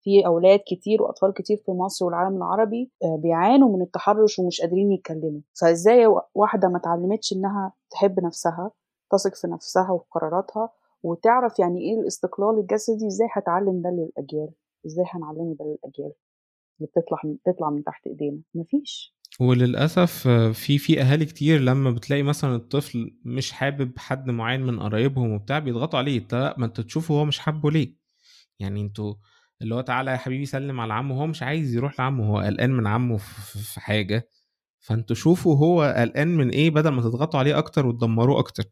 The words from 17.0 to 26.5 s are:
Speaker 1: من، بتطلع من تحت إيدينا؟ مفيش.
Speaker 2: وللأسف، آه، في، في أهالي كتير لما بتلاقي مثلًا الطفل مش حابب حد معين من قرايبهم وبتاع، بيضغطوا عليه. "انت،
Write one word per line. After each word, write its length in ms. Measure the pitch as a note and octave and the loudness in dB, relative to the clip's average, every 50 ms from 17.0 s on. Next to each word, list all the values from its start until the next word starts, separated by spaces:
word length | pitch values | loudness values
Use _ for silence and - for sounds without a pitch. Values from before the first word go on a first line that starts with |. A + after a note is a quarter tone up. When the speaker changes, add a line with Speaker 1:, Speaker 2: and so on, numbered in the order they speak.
| E3 - E3 D3+ - | -2 -2 -6 -6 -6
Speaker 1:
من، 100 | D#3 D3+ | -8 -8
بتطلع 360 | C#3+ _ F#3 F3+ F#3 E3+ D3+ | -4 _ -2 -2 0 -2 -4
من 140 | D3 D3 D3+ | -4 -4 -6
تحت 220 | - D#3+ - _ | -8 -10 -10 _
إيدينا؟ 320 | - - D3 D3 C#3+ C#3+ D3+ D#3+ _ _ | -14 -10 -6 -6 -6 -6 -8 -14 _ _
مفيش. 640 | E3 E3 _ - C#4+ C#4+ - - - - - _ _ _ - - - | -10 -6 _ -4 -4 -4 -4 -14 -16 -16 -18 _ _ _ -20 -4 0
Speaker 2:
وللأسف، 840 | B2+ B2 B2 B2 B2 B2 B2 G#2 C3+ D#3 - F3+ F3+ E3+ - - - B2+ | 2 2 4 4 4 2 2 0 -2 0 2 2 2 2 0 -2 0 2
آه، 240 | A#2+ A#2 A2+ A2+ A2+ | 4 4 4 2 0
في، 260 | - - - C#3+ C#3+ | -2 -2 0 0 0
في 220 | - - D#3+ C#3 | 4 2 2 4
أهالي 240 | C3+ C3 C#3 D#3 D#3+ | 4 4 4 2 0
كتير 360 | D3 - - C#3 D3+ D#3+ D3+ | -2 -4 -2 2 4 4 4
لما 300 | C3+ B2+ C3 C#3 C3+ C3 | 4 4 2 2 2 0
بتلاقي 320 | A#2+ A#2 - - D3+ C#3+ C#3+ | 0 -2 -2 -2 -2 0 0
مثلًا 320 | C#3 D3 - - C#3 B2+ | 0 0 0 0 -2 -2
الطفل 600 | A#2 A2+ - - C#3 C#3+ - - A#2+ A2+ - - _ _ | -2 -4 -2 -4 -4 -4 -2 -6 -6 -6 -6 -10 _ _
مش 280 | A#2+ A#2+ C3 B2+ - - | -8 -6 -6 -6 -6 -6
حابب 460 | - C3 C#3 C#3+ C#3+ C#3 B2+ B2 - | -4 -4 -4 -2 -4 -6 -6 -6 -12
حد 320 | - - C3+ C3+ C3+ B2+ | -8 -8 -8 -6 -4 -6
معين 300 | A#2+ A2+ A2+ A2+ B2+ C3 C3 | -4 -4 -2 -2 -2 -2 -2
من 180 | B2+ A#2+ G#2 | -4 -4 -4
قرايبهم 520 | F#2+ G#2+ G#2+ G#2+ A#2+ C#3 C3+ C3 B2 A2+ G#2+ | -4 -4 0 0 0 0 0 0 -2 0 -2
وبتاع، 240 | G#2 G#2 G2+ C3+ D3+ | -4 -4 -4 -4 -4
بيضغطوا 400 | D3 C#3 A#2+ A#2+ B2 - - C#3+ | -2 -4 -4 -4 -4 -2 -2 -2
عليه. 200 | B2+ C#3+ C#3 A#2 | -2 0 -2 -4
"انت، 340 | G2 - - A#2+ C3 D3 | -4 -4 -4 -2 -2 -2